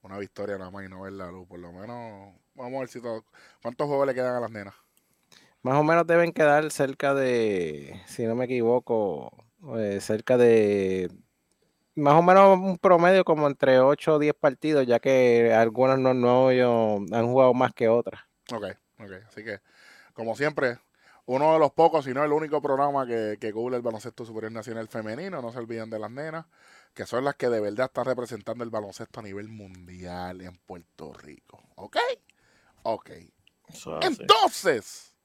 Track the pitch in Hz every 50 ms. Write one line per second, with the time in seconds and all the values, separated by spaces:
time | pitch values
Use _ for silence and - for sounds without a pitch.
0 | _ 95 98 101 101 92 _ - 101 101 101 95 92 90 98 101 98 95 92 92
1 | 98 95 98 95 92 87 90 92 90 90 87 87 87 87 87 90 101 113 120 123
2 | 120 113 104 98 98 101 92 _ _ _ _ - 120 123 131 135 131 123 - 123
3 | 117 120 113 110 _ _ _ _ _ _ _ _ _ 117 123 - 151 147 143 139
4 | 139 139 127 127 127 127 123 123 120 110 113 107 101 98 - _ _ _ _ _
5 | _ _ _ _ _ _ _ _ _ _ _ _ - 127 131 143 151 156 165 170
6 | 170 165 170 170 170 170 - - 156 147 143 151 156 151 - - 143 131 135 _
7 | - 139 139 139 135 127 123 120 113 107 101 90 87 80 76 73 71 69 - 95
8 | 95 - - - 117 113 113 123 127 120 131 123 113 113 120 123 _ - 120 110
9 | 104 95 80 71 62 - _ _ _ _ _ _ 190 143 123 113 107 101 101 101
10 | - - 110 107 - - 127 123 123 117 113 113 107 104 101 101 95 95 92 92
11 | 90 87 - - _ _ _ _ _ _ _ _ _ _ _ _ _ _ _ 156
12 | 147 143 147 160 170 180 185 196 196 196 196 185 190 196 185 170 - 190 180 170
13 | 170 180 190 190 180 - 160 151 151 143 135 _ - 135 131 127 127 135 147 -
14 | - 165 156 147 147 147 143 _ - 147 127 _ - 151 156 143 131 120 120 113
15 | - 135 135 131 127 123 120 117 117 117 113 110 117 117 110 117 131 131 131 135
16 | 131 131 127 127 120 120 123 127 131 131 127 127 123 120 120 113 113 107 107 101
17 | 101 - 104 117 117 120 123 135 131 127 120 127 127 123 - - 120 113 113 120
18 | 113 - - - - _ _ _ _ - 123 110 101 92 98 _ _ _ _ _
19 | 113 98 95 92 110 110 _ 107 110 113 104 98 _ _ _ _ _ - - _
20 | _ _ _ - 113 113 110 104 143 151 147 147 139 123 120 - _ _ _ _
21 | _ _ _ _ _ - 127 135 147 156 160 160 156 139 _ - 165 165 156 156
22 | 135 135 123 135 151 151 147 156 156 147 151 147 139 139 135 135 143 143 139 139
23 | 131 120 117 113 107 107 107 104 117 110 101 110 117 127 127 123 120 120 110 107
24 | 104 120 110 - 120 117 113 110 110 110 113 113 104 120 113 113 110 107 - 117
25 | 110 107 110 135 180 196 185 147 123 117 117 127 117 113 117 113 110 113 110 107
26 | 107 107 120 135 151 160 156 165 165 _ _ _ _ _ _ _ _ _ _ -
27 | 104 - - 120 135 147 135 _ - 123 120 110 104 101 104 113 127 131 _ 135
28 | 120 131 127 120 120 110 123 104 104 - 113 120 120 117 113 110 104 98 92 -
29 | 113 _ - - 107 101 98 101 104 110 113 107 101 95 92 92 90 90 90 90
30 | 90 87 87 90 90 90 92 92 90 90 90 _ _ _ 92 87 82 _ _ -
31 | 80 73 - - - 76 73 _ _ _ - _ _ _ _ - 190 214 - -
32 | 466 508 508 _ _ _ _ _ _ _ _ _ _ _ _ _ _ 117 110 98
33 | _ - - 82 87 _ _ _ _ _ _ _ _ _ - - - - - 80
34 | - 370 269 - - - 415 453 403 339 - - - 180 143 110 - - - -
35 | - _ _ _